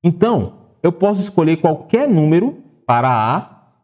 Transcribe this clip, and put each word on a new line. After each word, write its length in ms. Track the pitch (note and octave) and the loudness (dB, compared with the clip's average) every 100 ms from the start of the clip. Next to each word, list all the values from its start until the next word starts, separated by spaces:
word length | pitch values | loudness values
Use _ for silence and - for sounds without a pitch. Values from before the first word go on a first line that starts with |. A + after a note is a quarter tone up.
Então, 640 | F3 - A3+ G3+ F#2 - _ _ | 0 0 0 0 -4 -12 _ _
eu 100 | E3 | -4
posso 300 | F3 G3 G3+ | 0 -2 -2
escolher 360 | G3+ - D#3+ E3 | -2 0 0 0
qualquer 520 | E3 D3+ - A#3 C#4+ | 0 -2 -2 -2 2
número 520 | F3+ D3+ E3 A#3+ - - _ - | 2 2 2 0 -6 -20 _ -2
para 240 | A#2+ B2+ | 0 2
a 640 | A#2+ A2 B2 - - _ _ | 0 0 -4 -6 -20 _ _